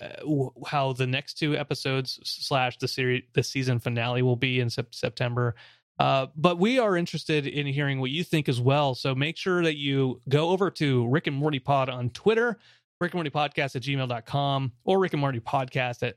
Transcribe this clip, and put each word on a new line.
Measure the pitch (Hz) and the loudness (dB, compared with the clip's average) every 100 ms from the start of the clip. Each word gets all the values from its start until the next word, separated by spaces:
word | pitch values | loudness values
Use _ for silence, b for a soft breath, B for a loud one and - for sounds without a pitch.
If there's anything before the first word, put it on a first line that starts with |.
| - - | -14 -8
w-, | 147 147 127 - - | -2 0 -2 -6 -4
how | 147 135 | 0 0
the | 127 131 | 0 -2
next | 131 - - | -2 -6 -4
two | 151 147 | -2 -2
episodes | 147 143 139 135 131 - | -2 -4 -2 -2 -4 -8
s-, | - - | -8 -8
slash | - 139 127 - | -2 0 0 -2
the | 127 | -6
series, | - 127 123 - | -2 0 0 0
the | - | 0
season | - 139 127 120 | 0 -2 0 0
finale | 123 117 117 123 | 0 -2 -2 2
will | 127 120 | 2 2
be | 131 127 | 0 0
in | 120 | -2
Sep-, | - 123 | -4 -8
September. | - 131 - 123 120 120 - B B _ - | -6 -6 -2 -2 0 -2 -4 B B _ 0
Uh, | 135 135 135 | 2 2 -2
but | 151 165 175 | 0 2 4
we | 208 262 | 2 4
are | 220 180 | 2 2
interested | 170 156 - 151 139 | 0 -4 -2 0 0
in | 143 143 | -4 -2
hearing | 139 143 135 | -2 0 0
what | 131 | -2
you | 151 | -2
think | 175 160 143 | 0 0 2
as | 123 | 2
well. | 123 139 143 123 | 4 4 2 0
So | 139 | -2
make | 127 147 165 | 0 -2 -2
sure | 190 180 | -2 2
that | 170 151 | 2 0
you | 143 139 131 - - | 0 2 2 0 0
go | 143 165 | 2 4
over | 185 190 | 2 0
to | - 147 127 117 | 0 2 2 4
Rick | 143 175 | 2 0
and | 139 | -2
Morty | 151 143 | 0 -2
Pod | - 139 131 | 0 0 0
on | 123 123 | -2 -6
Twitter. | - 202 220 240 220 b b _ - | 0 2 2 0 -2 b b _ -6
Rick | 175 | -4
and | 180 | -4
Morty | 156 | -4
Podcast | 151 147 - 139 139 | -2 -2 -2 -2 -4
at | |
gmail | 123 139 127 | -4 -2 -2
dot | 117 | -4
com | - 143 139 139 135 - | -4 -2 0 0 -2 -4
or | - 190 | 0 2
Rick | 180 | 2
and | 151 | 0
Morty | 139 123 | 0 -2
Podcast | - 139 127 139 123 120 | -2 -2 0 -2 -2 -2
at, | 123 | -6